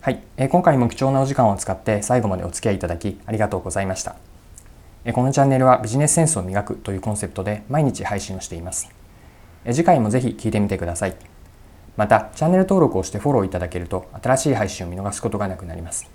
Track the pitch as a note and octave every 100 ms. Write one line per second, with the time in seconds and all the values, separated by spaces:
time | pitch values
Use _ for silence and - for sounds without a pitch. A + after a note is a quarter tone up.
0 | - B2+ - - C3+ F3 F3+ C#3 A#2+ -
1 | C3+ C3+ C3+ C#3 A#2 G2 - F#2+ - G#2
2 | G#2 B2 G#2+ F#2 F2 - A2+ F#2+ F2 F2+
3 | G2+ - - A2 G#2 F#2+ F#2 G2 G2 F#2+
4 | - - - - - - - - - -
5 | A#2+ A#2 B2+ C#3 C#3 C3 C3 B2+ A2 B2+
6 | D3 - D#3+ G#2+ F#2 G2 G#2 G#2+ - F#2+
7 | G#2 G#2 G2 - G2 G#2 - C#3 C#3+ -
8 | G2 G2+ - F#2+ - E2+ E2+ - - -
9 | - - - - - - - B2 E3+ D#3+
10 | G#2+ B2 A#2+ - A2+ G#2+ G2+ G2 F2 E2+
11 | G2 - - - - - - - - -
12 | G#2+ - - - D#3 F#3 F#3+ F#3+ D#3+ F#2
13 | F#2+ G#2 C#3+ C#3 F#2+ F#2 F2 F2+ E2+ F#2
14 | - - A#2 C3 D3+ A#2+ G2+ - F2 F2+
15 | G2+ G2 G#2+ G2+ G2+ F#2 F2+ F2 E2+ -
16 | -